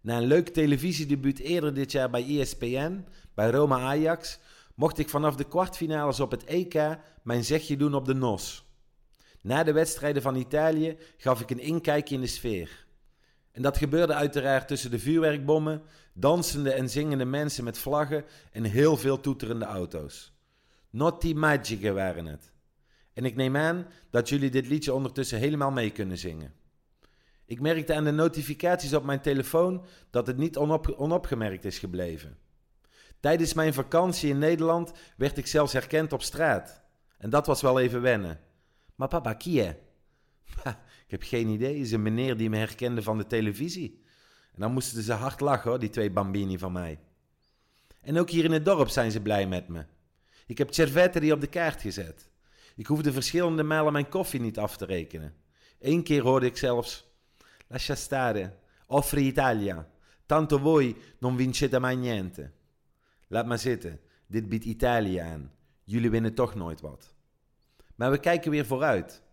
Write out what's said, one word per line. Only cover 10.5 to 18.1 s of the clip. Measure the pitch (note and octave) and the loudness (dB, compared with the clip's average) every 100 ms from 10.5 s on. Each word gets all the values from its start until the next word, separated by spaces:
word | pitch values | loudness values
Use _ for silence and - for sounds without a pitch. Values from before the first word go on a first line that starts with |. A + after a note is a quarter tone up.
| D3 D#3+ D#3+ D#3+ D#3+ - _ | 2 2 2 0 -4 -18 _
gaf | C3 A#2+ | 0 0
ik | A#2 | 0
een | B2 | -6
inkijkje | D3 E3 D#3 D3 D3 C3+ | -2 -2 2 0 0 -4
in | |
de | B2 | -4
sfeer. | - B2 G2 E2 - - _ _ _ _ _ _ | -4 -4 -4 -6 -14 -20 _ _ _ _ _ _
En | - | -2
dat | C3+ - | 0 2
gebeurde | C#3+ D#3 E3 | 2 2 2
uiteraard | D3 D3 C#3 C3+ C3+ - | 2 0 0 2 0 0
tussen | C#3 B2 | -6 -4
de | A#2 | -4
vuurwerkbommen, | A2+ E3 D#3+ D3 C#3 D#3 D#3 D3+ - - _ | 2 2 2 0 2 2 2 -4 -10 -20 _
dansende | - C3+ F3 D#3 C#3+ C#3 | 0 4 4 0 -2 0
en | C3+ C3 | 0 0
zingende | C#3 D3+ C#3 B2+ | -2 0 0 0
mensen | C#3 D3+ - | -2 -2 -4
met | A#2+ A2 | -6 -6
vlaggen | C3+ D3 D3 | -2 0 0